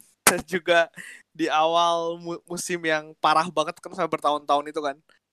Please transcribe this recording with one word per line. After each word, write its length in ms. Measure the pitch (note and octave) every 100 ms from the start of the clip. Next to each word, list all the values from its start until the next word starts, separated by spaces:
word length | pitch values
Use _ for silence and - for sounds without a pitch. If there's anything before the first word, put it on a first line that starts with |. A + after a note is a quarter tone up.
| -
<laughs> 180 | _ -
dan 120 | F3
juga 480 | - F3+ - E3+ E3 - - - _
di 180 | D#3+ D#3+
awal 680 | D#3 D#3+ E3+ E3+ E3+ E3+ E3+
mu-, 260 | E3+ E3+ -
musim 340 | F3 - F3
yang 340 | E3 D#3 D#3 -
parah 300 | D#3 D#3 F3
banget 260 | D#3 D#3 -
kan 140 | F3
sampai 200 | F#3 E3
bertahun-tahun 540 | D#3 D3 D3 D3 C#3+ D3
itu 120 | D#3
kan. 160 | D3 D3 _ _ _